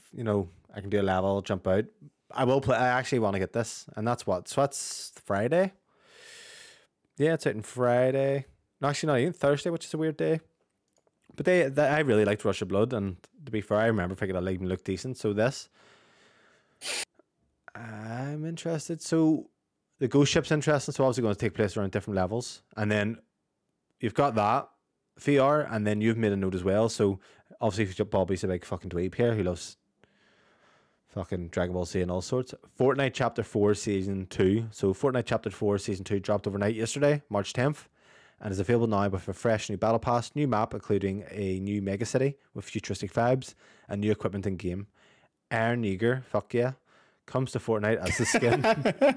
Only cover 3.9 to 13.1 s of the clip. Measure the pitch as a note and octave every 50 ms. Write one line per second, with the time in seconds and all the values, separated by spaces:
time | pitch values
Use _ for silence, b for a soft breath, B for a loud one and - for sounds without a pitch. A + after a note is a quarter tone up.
3.9 | - G#2+ G#2+ A#2 B2 - - - F#2+ F2+ - - - - C#3 C#3+ - - - -
4.9 | - - - - - - - - G2+ G2 G#2+ B2 D#3+ F3 F#3+ F#3+ - _ _ B
5.9 | B B B B B B B B B B B B B B B B B B B B
6.9 | _ _ _ _ _ - C3+ D#3+ E3 D#3 - D3 G#2+ A2 G#2+ - - B2 B2 B2
7.9 | A#2+ B2 B2+ C3 C3 C3+ C3+ C#3 C#3 C#3 C3+ - _ _ _ _ _ _ D3 C#3
8.9 | C#3+ - - D#3 C#3+ B2 B2 F3+ E3+ - - C#3 D3 C#3 - F3+ E3 E3 - -
9.9 | - D#3 D#3+ D#3+ D3+ - D#3+ D#3 D#3+ D#3+ - _ _ _ _ _ _ _ _ _
10.9 | _ _ _ _ _ _ _ _ - - C#3+ F3+ F3+ F3+ D#3 C3+ C3+ C#3+ D3+ C3+
11.9 | D3 D#3 D#3 C3+ A2+ G#2+ G#2+ G2+ G#2 G#2+ - G#2+ F#2+ - G#2+ F#2 F#2 G2 A2 B2
12.9 | B2+ A2 G2 G2